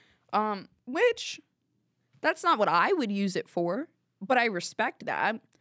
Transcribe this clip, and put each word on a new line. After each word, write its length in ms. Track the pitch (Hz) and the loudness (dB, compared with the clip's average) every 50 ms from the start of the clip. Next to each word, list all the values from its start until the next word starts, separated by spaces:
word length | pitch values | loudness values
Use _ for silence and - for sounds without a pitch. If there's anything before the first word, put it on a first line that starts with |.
| _ _ _ _ _ _ - | _ _ _ _ _ _ -2
Um, 340 | 208 214 214 208 190 151 - _ _ _ | -2 0 -2 -4 -6 -10 -16 _ _ _
which, 540 | 240 254 339 480 480 466 - - - - - _ _ _ _ _ _ _ _ _ _ _ _ _ _ _ _ | -8 -2 2 2 2 2 0 -6 -10 -12 -12 _ _ _ _ _ _ _ _ _ _ _ _ _ _ _ _
that's 240 | - 311 370 - - | -2 -2 -2 0 0
not 140 | 349 320 214 | 0 2 4
what 100 | 202 165 | 4 4
I 240 | 160 175 180 277 | 4 4 4 4
would 180 | 403 330 247 208 | 2 2 0 0
use 240 | 202 196 202 190 185 | 0 0 0 0 0
it 140 | 175 - - | -2 -6 -4
for, 400 | - 180 170 170 185 247 330 - _ _ _ _ _ _ | -4 -2 -2 0 -2 -4 -6 -8 _ _ _ _ _ _
but 160 | 196 - 262 | -2 2 2
I 80 | 247 240 | 2 2
respect 640 | 233 196 175 170 - - - 220 254 - _ - | 2 0 -4 -6 -6 -4 -2 -2 -2 -4 _ -8
that. 300 | - 107 78 156 196 220 - - _ _ _ | -6 -2 0 0 -2 -2 -4 -10 _ _ _